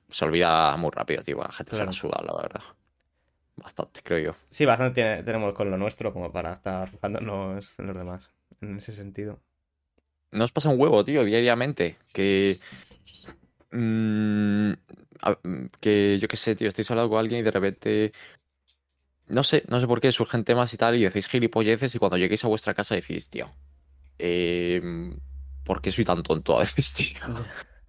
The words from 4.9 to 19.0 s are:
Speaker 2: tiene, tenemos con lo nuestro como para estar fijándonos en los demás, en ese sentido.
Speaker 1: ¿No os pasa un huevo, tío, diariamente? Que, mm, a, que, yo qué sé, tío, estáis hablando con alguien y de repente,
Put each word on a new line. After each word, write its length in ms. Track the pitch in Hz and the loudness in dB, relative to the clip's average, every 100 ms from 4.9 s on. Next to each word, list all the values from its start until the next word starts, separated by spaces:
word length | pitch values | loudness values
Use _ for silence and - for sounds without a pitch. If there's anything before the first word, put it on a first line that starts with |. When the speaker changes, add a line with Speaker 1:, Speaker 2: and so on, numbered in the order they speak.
| 127 | 2
Speaker 2:
tiene, 200 | 110 92 | 0 0
tenemos 300 | 98 110 104 | -4 -2 -2
con 180 | 98 101 | -2 -2
lo 60 | 92 | -2
nuestro 360 | 104 - 113 | -4 -4 -6
como 200 | 95 87 | -6 -6
para 200 | 90 82 | -6 -6
estar 340 | 90 98 92 95 | -8 -6 -6 -6
fijándonos 880 | 101 101 107 110 98 95 95 98 - | -8 -6 -6 -6 -6 -6 -8 -12 -12
en 80 | 95 | -10
los 80 | 92 | -10
demás, 360 | 90 90 - _ _ _ | -10 -12 -16 _ _ _
en 180 | 104 98 | -12 -12
ese 140 | 104 | -12
sentido. 480 | 101 101 98 104 120 _ _ _ _ _ _ _ _ _ | -14 -14 -10 -12 -12 _ _ _ _ _ _ _ _ _
Speaker 1:
¿No 140 | 107 | -2
os 80 | 117 | -2
pasa 180 | 160 151 | 0 2
un 100 | 127 | 4
huevo, 240 | 147 107 | 6 6
tío, 180 | 101 143 | 4 2
diariamente? 720 | 104 113 120 117 135 139 85 - _ | 4 4 4 2 0 0 -2 -4 _
Que, 420 | - 98 98 98 92 - - - - - - - - _ _ _ | 0 2 4 4 0 -6 -20 -20 -20 -20 -20 -20 -20 _ _ _
mm, 1040 | 120 113 110 110 107 107 104 104 104 104 - - - _ - | -2 0 0 0 0 2 2 2 2 0 -2 -10 -20 _ -2
a, 160 | - 98 90 78 64 - | 0 0 -4 -6 -8 -2
que, 380 | 107 104 101 98 | 4 6 6 4
yo 80 | 107 | 2
qué 80 | 107 | 0
sé, 200 | - 107 | -2 0
tío, 120 | 107 | -2
estáis 220 | 104 107 | -2 -2
hablando 200 | 117 117 | 0 2
con 80 | 110 | 0
alguien 200 | 110 120 | 0 0
y 20 | |
de 80 | 110 | 0
repente, 640 | 98 98 - 110 107 107 - - _ _ _ _ _ _ _ | 2 0 -2 0 0 0 -4 -20 _ _ _ _ _ _ _